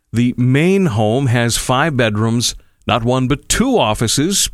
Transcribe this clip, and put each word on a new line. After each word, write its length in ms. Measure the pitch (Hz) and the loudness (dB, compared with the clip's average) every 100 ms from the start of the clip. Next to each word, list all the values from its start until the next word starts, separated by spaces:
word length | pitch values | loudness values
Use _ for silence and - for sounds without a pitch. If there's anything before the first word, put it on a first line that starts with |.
| _ | _
The 220 | 110 123 117 | -2 0 0
main 500 | 123 135 175 196 180 | 0 2 2 2 0
home 400 | 104 107 123 135 | 0 0 0 0
has 320 | 123 117 - | 0 0 -2
five 380 | - 127 160 127 | -2 0 0 0
bedrooms, 580 | 113 104 113 120 - - - _ - | 0 0 0 0 -4 -8 -16 _ -4
not 160 | 113 | -2
one 240 | 113 131 123 | 0 0 0
but 220 | - - | -2 -2
two 280 | - 254 220 | 0 2 2
offices, 720 | 113 107 113 - 160 101 - | 0 0 -2 0 0 -2 -4